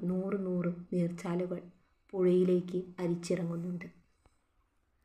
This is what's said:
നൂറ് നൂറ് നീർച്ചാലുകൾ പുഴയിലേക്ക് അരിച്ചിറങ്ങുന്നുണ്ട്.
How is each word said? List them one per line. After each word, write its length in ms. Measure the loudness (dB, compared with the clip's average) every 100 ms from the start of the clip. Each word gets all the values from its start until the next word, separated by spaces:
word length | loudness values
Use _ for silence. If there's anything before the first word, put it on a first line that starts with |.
നൂറ് 360 | -2 -2 0 -2
നൂറ് 320 | -2 -2 -2 -4 -4
നീർച്ചാലുകൾ 720 | 0 0 -2 -4 -2 -2 -4 -8 -20 _ _ _
പുഴയിലേക്ക് 680 | 2 6 6 6 4 2 -4 -6 -4
അരിച്ചിറങ്ങുന്നുണ്ട്. 920 | -2 -2 0 -2 -2 -4 -6 -6 -10 -16 _ _ _ _ _ _ _ _ _ _